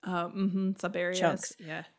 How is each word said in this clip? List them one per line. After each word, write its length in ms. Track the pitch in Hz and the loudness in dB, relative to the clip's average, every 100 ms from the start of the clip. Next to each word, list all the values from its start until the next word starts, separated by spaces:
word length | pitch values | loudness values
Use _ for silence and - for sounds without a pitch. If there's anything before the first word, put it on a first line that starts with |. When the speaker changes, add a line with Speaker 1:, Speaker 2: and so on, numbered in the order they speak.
Speaker 1:
Uh, 260 | - 180 175 | -2 -2 0
mm-hmm, 440 | 196 196 190 190 190 | 0 2 2 0 0
sub 160 | 180 | -2
areas. 240 | 175 175 185 | 0 0 4
Speaker 2:
chunks. 320 | 170 180 - - | 2 2 -4 -8
Speaker 1:
Yeah. 260 | 165 160 165 | -10 -10 -10